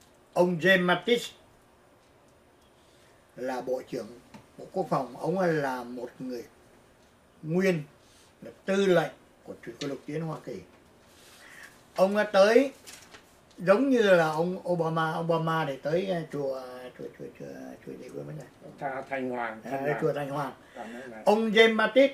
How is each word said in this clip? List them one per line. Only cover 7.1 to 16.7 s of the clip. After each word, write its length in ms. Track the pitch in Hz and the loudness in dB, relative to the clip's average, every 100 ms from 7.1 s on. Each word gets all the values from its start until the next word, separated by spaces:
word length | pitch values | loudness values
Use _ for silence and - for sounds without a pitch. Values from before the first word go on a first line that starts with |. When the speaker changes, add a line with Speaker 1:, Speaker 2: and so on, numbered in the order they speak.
| _ _ _ | _ _ _
Speaker 1:
nguyên 420 | 156 175 190 170 147 _ _ _ - - | -4 0 0 0 -6 _ _ _ -20 -20
là 100 | - - - | -20 -12 -2
tư 200 | 196 196 | 2 4
lệnh 260 | 170 147 - _ _ | 4 2 -6 _ _
của 100 | - 98 | -20 -16
thủy 100 | - 113 | -16 -10
quân 100 | 143 | -8
lục 100 | 135 - | -8 -8
chiến 140 | 151 | -8
Hoa 160 | 165 - - | -6 -10 -12
Kỳ. 100 | - - _ _ _ _ - - - - - - - _ - | -14 -16 _ _ _ _ -20 -20 -20 -20 -20 -20 -20 _ 2
Ông 200 | 190 208 | 2 2
ấy 100 | 208 | 2
tới 380 | 196 202 240 269 - - - - - _ _ _ - | 6 8 8 6 -2 -20 -20 -20 -20 _ _ _ -4
giống 320 | 175 208 277 | 4 4 4
như 120 | 247 | 4
là 260 | 208 180 160 | 6 6 4
ông 420 | 156 175 185 - | 2 -2 -4 -4
Obama, 500 | 175 165 165 160 165 | -2 0 0 -2 -2
Obama 460 | 165 165 165 160 151 | 0 0 0 -2 -2
thì 120 | 135 | -4
tới, 280 | 143 170 196 | -2 -2 -2
à, 100 | 170 156 | -4 -4
chùa, 300 | 147 135 131 127 | -6 -6 -6 -10